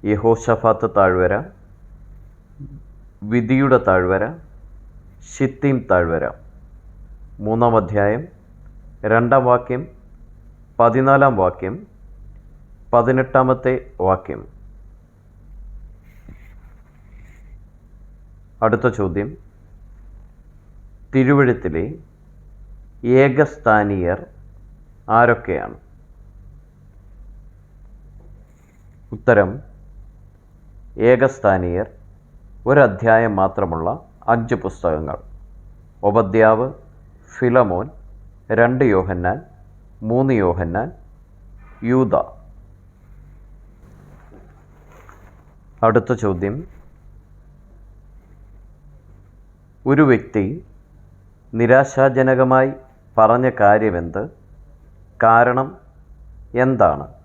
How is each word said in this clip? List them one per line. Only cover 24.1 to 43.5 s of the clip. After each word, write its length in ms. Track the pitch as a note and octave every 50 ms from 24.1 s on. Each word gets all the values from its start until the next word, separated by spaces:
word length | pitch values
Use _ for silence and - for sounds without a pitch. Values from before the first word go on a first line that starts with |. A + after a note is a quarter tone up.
| F2+ - F3 - - - - - - - - - - - - - - - - -
ആരൊക്കെയാണ്? 680 | G#2+ A2+ A#2+ A#2+ A#2 - - - F2+ C#2 G1+ G#1 - - _ _ - - - _ - - - - - - - - - - - - _ - - - - - - - - - - - - - - - - - - _ _ - - - - - - - - - - - - - - _ _ _ _ _ _ _ _ - - - - - -
ഉത്തരം, 380 | A2 - - A#2+ G#2 G2 F#2 G#2 C3+ - - - - - - - - - - - - - - - _ _ - _ - - - - - - - - - A2
ഏകസ്ഥാനീയർ 800 | A#2 B2+ A#2+ C3 - - - - G#2 F#2+ F#2 F2+ F2 F2 F2+ G#2+ - - - - - - - _ _ _ - - - - - -
ഒരധ്യായം 680 | A#2+ C3+ D3 C#3+ A2 F#2+ F#2+ A2+ A2+ A2+ A2+ A#2 A2+ G#2
മാത്രമുള്ള 520 | F#2+ F#2+ F#2+ F#2+ - G2 F2 E2 E2 D#2+ F2+ A#2 E3 - - - - - -
അഞ്ച് 280 | A#2 A#2+ A2+ A2+ A#2+ F2 -
പുസ്തകങ്ങൾ. 540 | F#2+ - - - F2+ D#2 D2+ D#2 D2 C#2+ - - - - - - - - - - - - - - - - - -
ഉപദ്യാവ്, 640 | G2+ G2+ A2+ A2+ F#2+ F#2+ A2+ A2 A2 A2 A2 B2+ C3 - - - - - - - - - - _ - -
ഫിലമോൻ, 540 | - C3 B2 A#2 B2+ B2 G2+ F2+ F2+ G#2+ D3 - - - - - - - - - - _ _
രണ്ട് 340 | A2 A2 A#2 A#2+ B2+ B2+ C#3
യോഹന്നാൻ, 540 | B2 G#2 F#2 F#2 F2+ F#2 F2+ F2 F2+ G2+ C#3+ E3+ - - - - - - - - - - - -
മൂന്ന് 320 | A2 A2+ B2 C3+ C3+ C3
യോഹന്നാൻ, 540 | A2 G2 F2+ E2+ F2 F2+ E2 E2+ G2 A#2 D#3+ E3+ - - - - _ - _ - - - - - - - - - - -
യൂദ. 320 | A2+ B2 C3 C3 A2 - - - - - - - - - - - - - - - - _ _ - - - - - - - - - -